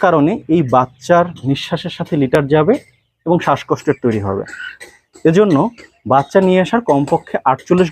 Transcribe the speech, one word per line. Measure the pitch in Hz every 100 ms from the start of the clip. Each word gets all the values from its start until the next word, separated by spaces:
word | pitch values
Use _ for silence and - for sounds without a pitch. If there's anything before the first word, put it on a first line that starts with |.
কারণে | 185 165 143 175 -
এই | 165 131 127
বাচ্চার | 127 _ - 175 175 165 127
নিঃশ্বাসের | 139 - 170 170 -
সাথে | 170 160
লিটার | 131 156 139
যাবে | 156 156 285 - _ _ _ -
এবং | 170 160
শ্বাসকষ্টের | 139 - 147 - -
তৈরি | 120 107 101
হবে। | 98 101 - - - - _ _ - 160
এজন্য | 170 208 143 208 - - _ -
বাচ্চা | 135 139 196 185
নিয়ে | 185 180
আসার | - 233
কমপক্ষে | 143 143 165 - - -
আটচল্লিশ | 131 - 180 175